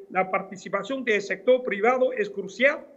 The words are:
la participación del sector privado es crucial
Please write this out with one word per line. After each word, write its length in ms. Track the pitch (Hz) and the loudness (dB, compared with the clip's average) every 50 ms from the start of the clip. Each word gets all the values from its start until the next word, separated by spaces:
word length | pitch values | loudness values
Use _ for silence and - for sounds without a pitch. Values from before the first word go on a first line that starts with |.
| - - | -14 -6
la 220 | - 185 185 - | -2 -2 -2 0
participación 720 | 202 185 185 - 196 - - 190 196 196 190 196 269 269 247 | -2 -4 -4 -6 -14 -14 -10 -6 -6 -4 -4 -4 -6 -4 -2
del 180 | 240 208 202 | 0 0 0
sector 420 | 202 - 226 - - 254 254 247 254 | 0 -4 -6 -2 4 4 4 4 4
privado 480 | 233 202 202 202 240 262 254 254 254 | 0 -2 0 2 2 4 4 2 0
es 180 | - 220 202 - | 0 -2 -4 -4
crucial 540 | - 196 185 185 - - 254 285 311 - - - - | -6 -8 -10 -8 -2 2 2 2 2 0 -6 -16 -20